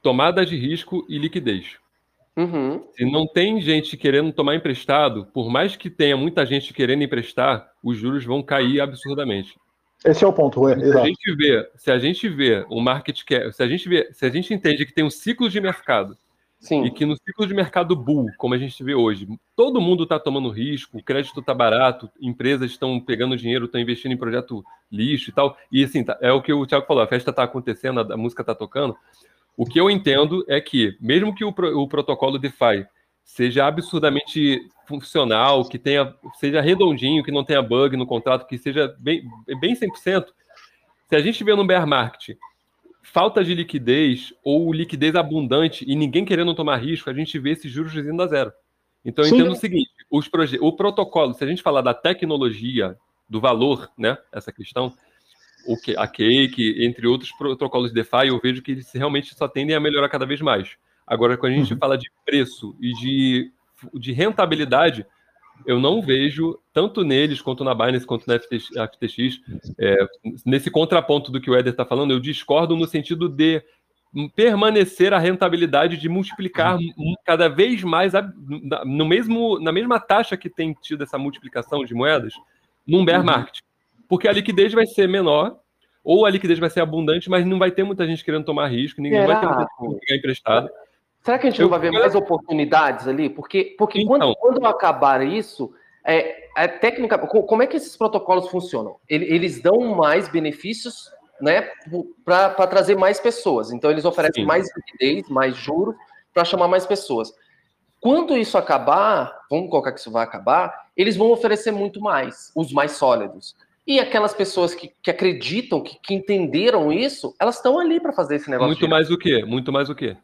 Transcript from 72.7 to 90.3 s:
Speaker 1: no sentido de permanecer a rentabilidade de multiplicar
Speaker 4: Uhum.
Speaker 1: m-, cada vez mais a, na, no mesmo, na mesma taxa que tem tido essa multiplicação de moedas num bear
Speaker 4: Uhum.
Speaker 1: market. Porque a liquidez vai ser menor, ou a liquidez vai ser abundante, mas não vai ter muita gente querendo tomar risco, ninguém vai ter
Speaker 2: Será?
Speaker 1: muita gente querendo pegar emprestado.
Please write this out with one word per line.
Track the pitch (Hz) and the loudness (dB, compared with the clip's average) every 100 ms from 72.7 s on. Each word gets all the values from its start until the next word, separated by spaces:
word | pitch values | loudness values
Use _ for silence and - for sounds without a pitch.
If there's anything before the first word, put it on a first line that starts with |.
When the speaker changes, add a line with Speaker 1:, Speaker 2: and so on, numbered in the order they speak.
| 165 | 0
Speaker 1:
no | 165 | -2
sentido | 160 147 165 175 | -4 -6 -4 -4
de | 139 156 160 _ _ _ _ _ 143 147 - | 2 2 2 _ _ _ _ _ -8 -6 2
permanecer | 233 202 214 214 190 - 190 | 2 4 2 4 2 2 2
a | 190 | 4
rentabilidade | 170 185 180 170 170 139 165 165 | 2 0 0 0 2 2 2 -2
de | 160 | -4
multiplicar | 180 196 - 185 - 170 180 | -2 -4 -6 -6 0 0 0
Speaker 4:
Uhum. | 170 - | -4 -4
Speaker 1:
m-, | 156 180 - | -6 -4 0
cada | 160 165 | 4 4
vez | 143 220 233 | 4 2 2
mais | 180 165 190 | 0 2 2
a, | 190 196 - 139 151 | 0 -2 -14 -12 -10
na, | 143 151 131 | -6 -6 -2
no | 143 156 | 0 2
mesmo, | 190 220 226 233 175 | 2 2 0 0 0
na | 160 | 0
mesma | 170 240 233 | -2 0 -2
taxa | - 208 233 185 | 2 2 2 -6
que | 175 | -8
tem | - 160 | -6 -6
tido | 151 - 151 | -6 -10 -8
essa | 139 139 | -6 -6
multiplicação | 139 139 131 131 - 143 | -6 -8 -10 -10 -4 -6
de | 123 | -4
moedas | 117 139 151 110 - _ _ _ _ - | 0 2 2 -2 -14 _ _ _ _ 2
num | 175 | 4
bear | 175 180 | 6 4
Speaker 4:
Uhum. | 175 | 4
Speaker 1:
market. | 131 - - _ _ _ _ _ | 0 -2 -14 _ _ _ _ _
Porque | 180 185 | 2 2
a | |
liquidez | 202 202 190 202 | 2 0 2 4
vai | 220 220 | 4 2
ser | - 185 | 2 2
menor, | 196 175 147 196 - _ _ _ _ | 4 4 2 2 -6 _ _ _ _
ou | 143 185 214 | 2 6 6
a | |
liquidez | 190 185 165 | 4 2 2
vai | 170 | 2
ser | 180 | 0
abundante, | 160 156 156 170 180 | 0 0 0 0 2
mas | 180 180 | 0 2
não | 185 | 2
vai | 185 | 2
ter | 180 | 2
muita | 196 196 165 | -2 -2 -2
gente | 165 | -2
querendo | - 156 156 | -4 -4 -2
tomar | 147 143 | -2 -2
risco, | 120 139 - | -2 -4 -4
ninguém | 143 208 196 | 0 2 4
vai | 214 | 2
ter | 180 | 2
Speaker 2:
Será? | |
Speaker 1:
muita | 131 | 0
gente | 117 - | -2 -6
querendo | 123 101 | -8 -8
pegar | - 139 | -4 -2
emprestado. | 135 | -2